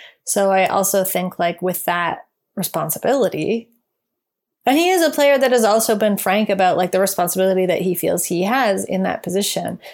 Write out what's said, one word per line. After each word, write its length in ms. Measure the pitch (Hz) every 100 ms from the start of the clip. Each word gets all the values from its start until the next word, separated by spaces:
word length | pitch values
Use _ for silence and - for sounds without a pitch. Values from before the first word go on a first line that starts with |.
| - _ -
So 240 | 202 196
I 160 | 190 185
also 380 | 196 190 196
think, 340 | 185 180 180 -
like, 240 | 175 170
with 220 | 185 175 -
that 400 | 175 170 - - _ _
responsibility, 1160 | - 180 170 156 - 220 269 185 156 160 226 - _ _ _ _ _ _ _ _ _ -
and 100 | 285
he 140 | 349
is 100 | 370
a 100 | 311
player 280 | - 285 277
that 140 | 262
has 120 | 247
also 320 | 220 220 220 208
been 220 | 214 196
frank 320 | 190 202 214
about, 260 | 190 185 160
like, 140 | 180
the 100 | 185
responsibility 640 | 196 - 175 185 190 185
that 180 | 180 170
he 120 | 185
feels 320 | 170 165 170 -
he 160 | 175
has 420 | 190 262 226 196
in 200 | - 190
that 180 | 190 -
position. 560 | - 185 202 190 175 180 -